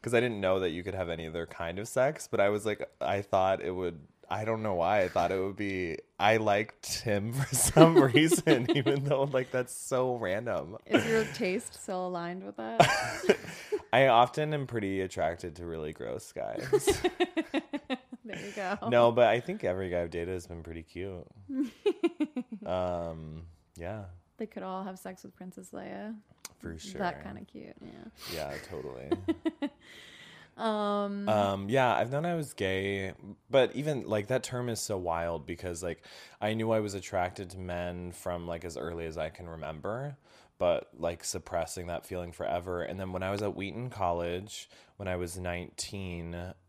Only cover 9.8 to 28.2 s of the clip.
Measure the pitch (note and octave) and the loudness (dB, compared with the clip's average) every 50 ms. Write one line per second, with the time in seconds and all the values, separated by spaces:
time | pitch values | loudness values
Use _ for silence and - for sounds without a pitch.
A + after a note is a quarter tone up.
9.8 | - - C3+ B2+ B2+ B2+ B2 A#2+ A2+ F2+ F#2 G#2 A#2+ A#2 G2 D#2 C#2 D#2+ G2+ - | -6 -2 0 2 2 2 0 0 0 0 0 0 0 -2 -2 -2 -2 -6 -10 -14
10.8 | - - - - - A3+ A3+ A3 A3 G#3 - - A3+ F#3 F3+ A3+ - - - - | -4 2 4 4 4 4 2 2 2 0 -4 -4 -2 -2 -2 -2 -6 -8 -16 -14
11.8 | - - F#3+ F3+ F#3 F3+ F3+ E3+ E3+ F3 F3 F#3 F#3+ G3+ G#3 - A3+ A3+ A3+ A3+ | -8 -6 -4 -4 -4 -4 -4 -6 -6 -6 -8 -8 -10 -12 -10 -10 -8 -8 4 4
12.8 | - - - G5 F#5+ F#5 - - - - - - - - - - - - - F#4+ | 4 6 6 0 0 -4 -6 -4 2 2 2 2 2 -12 -14 -14 -8 -6 -6 -6
13.8 | - - - B2 C3+ C3+ A#2 A2+ B2 - - D3+ D3+ D3+ D#3 D3 C#3 B2+ A#2+ A#2 | -2 2 4 6 8 8 10 8 8 6 4 -4 -2 -2 -2 -4 -4 -4 -4 -2
14.8 | G#2 G2 G2 F#2+ F#2+ F#2 - F#2+ E2 D#2+ E2+ - - F2 D2+ E2 E2+ E2+ E2 D#2+ | 0 0 0 0 -2 -2 0 0 0 0 0 -2 -8 -10 -8 -8 -8 -6 -6 -4
15.8 | D#2 D2+ - - B1 A#1 B1+ - - - - - - G#1+ A1 - - C3+ - G4 | -6 -6 -6 -6 -6 -6 -6 -6 -8 -10 -8 -8 -6 -6 -6 -6 -2 2 2 4
16.8 | - - G4 - - F#4 - - F4+ F4 - F4 D#4 - - D#4+ - - - C#4+ | 4 4 2 2 0 -2 0 0 -2 -2 0 -6 -6 -2 -4 -4 -4 -4 -10 -10
17.8 | - - C4 B3 - _ C4 - _ A3 - - - G3+ - G#3 G3 F#3 G3+ G#3 | -6 -6 -8 -8 -8 _ -20 -18 _ -12 -10 -10 -10 -8 -8 -6 -4 -4 -4 -4
18.8 | - - A#2+ A#2+ A#2 A#2 A#2 B2 A#2+ A2 G#2+ A#2+ - - F#3+ G#3+ - F#2 F2+ F#2+ | 0 4 6 8 8 8 8 8 6 6 6 4 0 -4 -6 -2 -2 -2 0 0
19.8 | F#2+ F#2 F2 F2 E2+ E2+ D#2+ E2+ E2+ F2 F#2 F2+ E2+ - F2 E2+ E2 E2+ E2 E2 | -2 0 0 0 -2 -2 -2 -4 -4 -2 -4 -6 -6 -8 -12 -12 -10 -10 -10 -12
20.8 | D#2+ _ - E2+ F#2 G2 F#2+ F2 D#2 - - G2+ G2 - C#4 C4 C#4+ A#3 - - | -12 _ -10 -8 -8 -8 -8 -10 -14 -16 -20 -20 -14 -8 -4 -4 -4 -4 -6 -2
21.8 | _ G4+ - - - E4 E4+ - D4 - - B3+ A#3+ _ A3+ G3 G#3+ - F2+ F#2 | _ 0 0 2 -2 -2 0 -2 -6 -4 -4 -10 -10 _ -12 -12 -6 -2 -2 0
22.8 | F2+ F2+ F2 E2+ E2+ E2+ E2 D#2+ D#2+ D#2 D#2 D#2+ E2 E2 D#2+ _ _ _ _ E2 | 0 0 -2 -2 -4 -6 -8 -8 -10 -12 -12 -12 -14 -16 -18 _ _ _ _ -10
23.8 | E2 F2 G#2+ A2 G2+ F#2 F2+ F2+ _ _ _ - A3 G#3+ - G#3 F#3 F#3 F#3 F#3 | -10 -8 -8 -10 -12 -14 -16 -20 _ _ _ -12 -12 -10 -10 -10 -10 -8 -8 -8
24.8 | G3 G3+ F#3+ F#3 - F#3+ F#3 - - F#3+ _ _ F#3 F#3 - - F#3 - - F#3+ | -8 -10 -12 -12 -14 -14 -14 -14 -18 -20 _ _ -16 -16 -14 -16 -18 -14 -12 -12
25.8 | G3 G3 F#3+ G3 G3+ G#3+ A3+ G#3+ _ _ - _ _ - - _ - E3+ E3 D#2+ | -12 -10 -10 -10 -10 -10 -12 -14 _ _ -20 _ _ -18 -18 _ -14 -12 -12 -12
26.8 | - G3+ F#3+ - F#3+ F3 - - - - - - - _ _ - - - - - | -12 -12 -8 -4 -4 -4 -6 -6 -12 -14 -14 -14 -16 _ _ -18 -18 -18 -18 -18
27.8 | - - - - - A3 _ - | -18 -18 -18 -18 -18 -20 _ -16